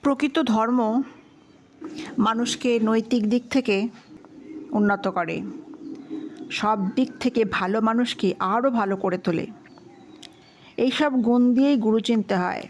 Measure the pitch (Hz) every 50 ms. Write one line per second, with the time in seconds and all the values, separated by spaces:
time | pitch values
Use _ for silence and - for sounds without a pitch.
0 | - 277 277 269 285 294 277 320 302 240 214 220 220 226 247 247 233 214 220 254
1 | 277 - - - - - - - - - - - - _ _ - - - - -
2 | - - - - 214 214 226 226 240 247 - - - 247 240 233 214 220 226 226
3 | 220 226 247 240 208 214 233 247 240 - - 277 254 - 202 196 214 233 - -
4 | - - - - - - - - - - - - - - - 214 208 202 202 196
5 | 190 190 185 185 170 165 165 185 190 202 - - - - - - - - - -
6 | - - - - - - - - - - - - - 208 220 208 190 190 - -
7 | 262 - - - - 254 247 240 220 196 - - 190 180 202 226 220 220 226 233
8 | 247 240 - - - 185 - - 190 185 202 233 247 269 247 233 208 190 196 190
9 | 196 190 175 180 - - 170 160 - 226 214 - - - - - - - - -
10 | - - - - - - - - - - - - - - - - 233 262 262 -
11 | 302 294 262 254 220 226 240 247 247 247 247 247 269 285 285 247 208 220 220 226
12 | 226 - 233 220 202 - 196 185 180 180 - 55 - -